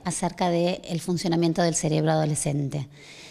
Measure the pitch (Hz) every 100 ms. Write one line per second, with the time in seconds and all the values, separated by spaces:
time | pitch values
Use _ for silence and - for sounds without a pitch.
0 | 180 175 175 - 180 170 175 185 - 170
1 | 185 170 180 170 170 165 170 160 147 156
2 | 156 156 156 151 151 143 139 143 135 -
3 | - - -